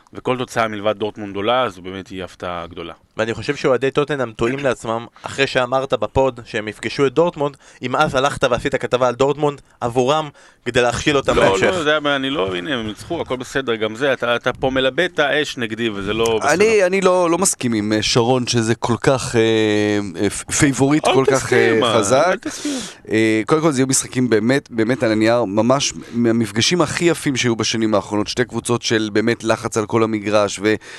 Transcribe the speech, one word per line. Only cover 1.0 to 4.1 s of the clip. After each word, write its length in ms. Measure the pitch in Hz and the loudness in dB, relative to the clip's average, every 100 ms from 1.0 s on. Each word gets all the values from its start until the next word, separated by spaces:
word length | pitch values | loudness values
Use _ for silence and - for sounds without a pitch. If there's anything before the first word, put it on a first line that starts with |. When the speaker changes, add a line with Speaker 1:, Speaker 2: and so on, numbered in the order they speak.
| 104 110 101 98 | -6 -6 -10 -4
Speaker 1:
עולה, 280 | 107 127 | -2 0
אז 160 | 117 90 | -2 -6
באמת 280 | 92 95 90 | -12 -12 -12
היא 160 | 92 | -12
הפתעה 440 | 87 - 92 87 85 | -12 -10 -10 -8 -10
גדולה. 260 | 87 82 82 _ - | -12 -14 -16 _ -4
Speaker 2:
ואני 160 | 113 | -4
חושב 220 | 110 127 139 | -4 -6 -2
שאוהדי 360 | 147 120 135 | 0 2 2
טוטנהאם 400 | 147 143 | 0 -2